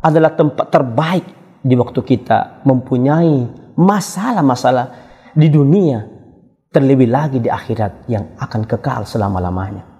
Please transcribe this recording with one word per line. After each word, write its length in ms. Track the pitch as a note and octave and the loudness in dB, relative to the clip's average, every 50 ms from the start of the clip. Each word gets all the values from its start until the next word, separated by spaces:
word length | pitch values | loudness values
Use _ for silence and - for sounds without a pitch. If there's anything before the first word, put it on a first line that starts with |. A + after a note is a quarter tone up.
| - | 0
adalah 320 | E3 D3+ E3 D#3+ D#3 D#3 - | 2 2 4 2 2 2 2
tempat 320 | E3 D3+ - - - - | -2 -2 0 -4 -8 0
terbaik 560 | - E3 C#3+ B2 A2+ A#2+ D#3 E3 F#3 F3+ - - - - - _ _ _ _ | 0 0 0 0 -2 -4 -2 -2 -2 -4 -4 -6 -20 -20 -20 _ _ _ _
di 80 | B2+ B2 | 0 2
waktu 240 | B2 A#2+ - - - | 2 0 -2 -2 -6
kita 640 | B2 - C3 A#2 - - A2+ G#2+ G2+ - - - | -2 0 -2 -2 0 0 0 0 0 -2 -10 -4
mempunyai 880 | - C3+ C3 B2+ - - C3 B2 B2 C3+ D3 D#3+ E3+ E3 D3+ C3+ B2 A#2 - - - - - | 0 2 2 2 0 -2 -2 0 0 2 2 2 2 2 2 0 -2 -4 -8 -16 -20 -14 -2
masalah-masalah 1120 | - E3 F#3+ G#3 G#3 - - - F3+ G3 B3+ B3 G3+ D#3 C3+ B2 A#2+ - B2+ C3 B2+ B2 - - - - - - _ _ - _ | 2 2 2 2 0 -2 -6 -8 -8 -6 -4 -2 0 2 2 0 2 0 0 0 0 -2 -4 -10 -20 -20 -20 -20 _ _ -6 _
di 160 | D#3 D3+ D#3+ | 2 4 4
dunia, 560 | D3 D#3 C#3+ C#3 D#3 G#3 F#3+ D#3+ C3 A2 G#2+ - - - - - - _ _ _ _ _ _ _ | 4 4 4 4 4 4 2 2 0 -2 -6 -10 -16 -20 -20 -20 -20 _ _ _ _ _ _ _
terlebih 400 | _ D#3+ C#3 C3+ C#3 C3 C3 A2+ | _ 2 4 4 4 4 4 2
lagi 320 | A#2 C#3 D3+ D3+ C3+ C3 | 2 0 -2 -2 -4 -2
di 80 | A#2+ A#2 | -2 -2
akhirat 560 | - - - - A2+ G#2+ A2 G2+ - - - | -4 -4 -4 -8 -4 -4 -4 -6 -6 -10 -8
yang 320 | - A#2+ G#2 F#2+ - - - | -6 -6 -6 -6 -8 -12 -14
akan 320 | - - - A2+ A2 A2 | -14 -8 -6 -6 -4 -4
kekal 400 | - A2+ - C#3 B2 A#2 A2 - | -6 -4 -4 -4 -6 -6 -8 -8
selama-lamanya. 720 | - A#2 G#2 - G2+ F#2 F2+ F2 F2+ F#2 F#2+ G2 G#2 F#2+ F2+ - - _ | -6 -4 -4 -2 -2 -2 -4 -4 -4 -6 -6 -8 -10 -12 -16 -18 -20 _